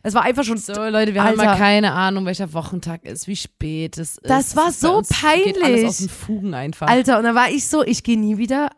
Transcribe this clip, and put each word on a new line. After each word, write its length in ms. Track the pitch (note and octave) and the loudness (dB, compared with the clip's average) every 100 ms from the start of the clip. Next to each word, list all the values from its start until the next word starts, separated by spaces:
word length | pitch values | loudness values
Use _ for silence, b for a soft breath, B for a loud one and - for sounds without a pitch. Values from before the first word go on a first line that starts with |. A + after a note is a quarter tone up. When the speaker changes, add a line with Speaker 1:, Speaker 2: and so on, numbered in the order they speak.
Speaker 1:
es 120 | - | -4
war 80 | G#3+ | 0
einfach 200 | F#3+ B3+ | 0 0
schon 120 | A#3 A3+ | 0 -2
Speaker 2:
So, 160 | - | -6
Leute, 400 | G#3 A3 G#3+ G#3+ | -6 -2 0 2
wir 100 | G3+ | 2
haben 160 | G#3 A3 | 2 4
Speaker 1:
Alter. 60 | G#3+ | 4
Speaker 2:
mal 80 | F#3+ | 4
keine 340 | G3+ G#3 G#3 | 6 4 4
Ahnung, 320 | D3+ F#3+ G3 | 2 0 -2
welcher 300 | F#3 F3+ F#3 | -4 -6 -6
Wochentag 500 | D#3+ - F3+ E3+ E3 | -6 -6 -8 -8 -10
ist, 220 | - B2 - | -12 -12 -10
wie 80 | G3+ | -8
spät 640 | - - D#3 D#3 D#3+ - | -10 -10 -8 -6 -8 -8
es 180 | E3 - | -10 -8
ist. 140 | - | -2
Speaker 1:
Das 160 | C4 C4 | 0 0
Speaker 2:
Es 100 | - | 0
Speaker 1:
war 120 | E4+ | 0
Speaker 2:
ist 100 | - | 0
bei 80 | D#4+ | 2
Speaker 1:
so 80 | G4+ | 2
Speaker 2:
uns, 120 | G#3 | 0
geht 80 | - | 0
alles 380 | D#4 D#4+ G4 F#4+ | 2 2 2 2
Speaker 1:
peinlich. 240 | D#4 A#3+ | 2 4
Speaker 2:
aus 140 | A3+ F3 | 2 -2
den 100 | F#3 | -6
Fugen 460 | - - G#3 G3 | -10 -8 -6 -6
einfach. 320 | C#3 C#3+ D#3+ D#3 | -6 -8 -4 2
Speaker 1:
Alter, 300 | B3 C4 A3+ | 2 4 2
und 60 | |
dann 100 | A#3 | 4
war 160 | A#3 B3 | 2 2
ich 180 | C#4+ - | 0 0
so, 160 | D#4 | 0
"Ich 180 | C4+ B3 | 0 0
geh 140 | - A3+ | 0 0
nie 220 | G#3+ G#3 | 0 -2
wieder 320 | A#3 C4 D4 | -2 -2 -2